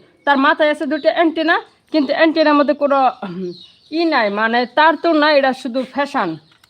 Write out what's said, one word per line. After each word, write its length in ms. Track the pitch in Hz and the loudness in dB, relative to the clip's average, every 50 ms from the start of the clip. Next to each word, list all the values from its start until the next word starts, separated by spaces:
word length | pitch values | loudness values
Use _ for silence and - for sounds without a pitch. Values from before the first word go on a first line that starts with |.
| _ _ _ _ - | _ _ _ _ -2
তার 120 | 285 277 262 | 0 0 2
মাথায় 340 | 269 302 320 311 311 302 | 2 2 2 2 2 0
আছে 140 | 294 294 320 | 0 -2 -4
দুটো 240 | 254 302 302 294 311 | -4 -4 0 0 -2
অ্যান্টেনা, 520 | - 311 349 320 320 330 311 320 349 453 - - _ _ _ - | 0 2 0 0 0 -2 0 0 0 -2 -2 -8 _ _ _ -4
কিন্তু 220 | - 311 269 - - | -2 -2 0 0 0
অ্যান্টেনার 400 | - 320 320 294 320 311 302 294 | 2 2 2 2 2 2 2 4
মধ্যে 200 | 285 285 262 294 | 2 2 2 0
কোনো, 380 | 294 285 269 277 269 262 247 - - 226 190 175 185 185 175 175 - - - _ _ _ - | -2 0 0 0 2 2 0 -2 -2 -12 -12 -10 -10 -10 -10 -12 -14 -20 -20 _ _ _ -8
ই 140 | 302 330 339 | -4 -2 -2
নাই, 240 | 330 302 254 220 202 | 0 0 0 0 -2
মানে 360 | 202 208 220 226 233 240 247 | -2 -2 -2 0 0 0 -2
তার 300 | 233 - 311 302 320 311 | 0 0 2 2 2 2
তো 180 | - - 339 320 | 2 0 0 2
নাই, 260 | 302 294 311 302 277 | 2 2 2 2 2
এটা 140 | 269 262 254 | 2 0 -2
শুধু 300 | - - 262 226 269 247 | -4 -8 -8 -6 -6 -8
ফ্যাশন। 540 | - - 262 285 277 - 254 202 165 160 156 _ _ _ _ _ _ | -6 -6 -6 -6 -4 -2 -4 -4 -4 -6 -10 _ _ _ _ _ _